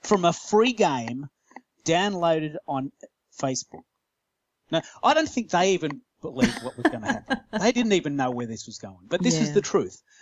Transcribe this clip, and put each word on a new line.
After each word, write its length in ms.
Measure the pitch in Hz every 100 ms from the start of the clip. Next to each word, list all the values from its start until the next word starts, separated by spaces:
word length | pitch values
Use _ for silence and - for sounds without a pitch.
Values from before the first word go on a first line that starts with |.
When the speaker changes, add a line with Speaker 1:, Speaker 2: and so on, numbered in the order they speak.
Speaker 1:
From 220 | - 202
a 80 | 175
free 400 | 165 - 208 240
game 540 | 233 180 135 117 123 143 _ _ - _ _
downloaded 720 | - 165 202 190 170 160 156 151 -
on 240 | 139 135 _ - _ _ -
Facebook. 440 | 139 127 - - _ _ _ _ _ _ _ _ _
Now, 100 | 160 - -
I 100 | 226
don't 140 | 311 311
think 200 | - 226
they 240 | 175 190
even 280 | 185 156 143 _ _
believed 400 | 160 131 - -
what 140 | 120 -
was 100 | 123
gonna 200 | 123 110
happen. 260 | - - - _
Speaker 2:
<laughs> 140 | 214
Speaker 1:
They 120 | 202
didn't 220 | 247 233
even 220 | 190 151 143
know 140 | 127
where 160 | 120 120
this 220 | 113 -
was 100 | 104
going. 300 | 101 95 -
But 160 | 175
this 120 | 185 160
is 80 | 151
Speaker 2:
Yeah. 40 | 175
Speaker 1:
the 60 |
truth. 400 | - 190 113 - _ _